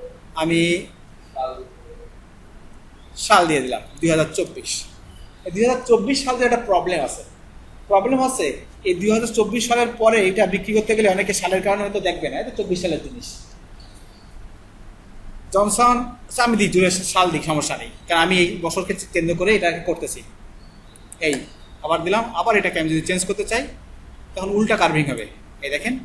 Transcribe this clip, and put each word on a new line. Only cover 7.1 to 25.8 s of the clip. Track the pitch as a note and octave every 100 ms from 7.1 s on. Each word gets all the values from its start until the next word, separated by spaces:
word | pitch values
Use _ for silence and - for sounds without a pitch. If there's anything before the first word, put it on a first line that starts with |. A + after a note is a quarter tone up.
| - - - - - - - -
প্রবলেম | G3 A3 C4
হচ্ছে | B3+ B3+ D#3 - - - G3+
এই | F3
দুই | G3+
হাজার | A3 A#3 A3+
চব্বিশ | G3+ A#3 A3+
সালের | A#3+ A#3 A#3
পরে | A3 A3 F#3+
এটা | F#3+ F#3+
বিক্রি | F#3+ F#3+ G#3+
করতে | G#3+ A3
গেলে | G#3+
অনেকে | F#3 G3+ G3
সালের | F3+ F#3+ G3
কারণে | G3+
হয়তো | G3+ G3+ F3+
দেখবে | E3+ D3+
না, | C#3
এটা | B3 A3
চব্বিশ | F#3+ F3+
সালের | F3+ D3 C#3+
জিনিস। | - - - - - - - - - - - - - - - - - - - - - - - -
জনসন, | F#3+ G#3 A3 A#3+ B3 B3 - -
আচ্ছা, | - A#3+
আমি | A3+
দিই, | G3
জুড়ে | E3+ F#3
সাল | F3+ - F#3+ F3+
দিই, | D#3 D3+
সমস্যা | D3+ C#3+ C3+
নেই, | A#2 - -
কারণ | E3+ E3+
আমি | F3+
এই | F3 E3+
বছরকে | E3 F3+ F#3 F#3 -
কেন্দ্র | F3 E3 E3+
করে | F3+ G#3+
এটাকে | E3+ E3 -
করতেছি। | D#3+ C#3+ - - - - - - - - - - -
এই | D#3+ C3+ - - - -
আবার | D3+ E3 E3
দিলাম, | G#3 A#3 E3+
আবার | A#3 G#3+
এটাকে | F#3 F3
আমি | D#3+
যদি | D#3+ D#3
চেঞ্জ | F#3 F3+
করতে | G3+
চাই | G3+ A#3 C#4+ - - - - - -
তখন | - F#3+ G3+
উল্টা | A3 G#3+
কার্ভিং | E3+ D#3 C#3+
হবে। | A#2+ G#2+ - - -
এই | C#3
দেখেন, | D3